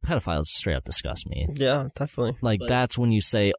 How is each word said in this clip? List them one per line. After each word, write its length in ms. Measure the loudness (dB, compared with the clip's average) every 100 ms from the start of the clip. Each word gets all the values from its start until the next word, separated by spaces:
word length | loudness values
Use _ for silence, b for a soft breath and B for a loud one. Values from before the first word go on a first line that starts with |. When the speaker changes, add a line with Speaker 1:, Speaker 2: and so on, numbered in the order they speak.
| -4
Speaker 1:
pedophiles 380 | -2 -2 0 2
straight 280 | 2 2 0
up 80 |
disgust 440 | -2 -4 -2 -4 -6
me. 200 | -4 -4 -2
Speaker 2:
Yeah, 320 | 0 0 -4 -8
definitely. 400 | -8 -4 -4 -2
Speaker 1:
Like, 200 | -2 -2
Speaker 2:
But 80 | 0
Speaker 1:
that's 280 | 0 2 2
when 140 | 2
you 100 | 4
say, 320 | 4 4 2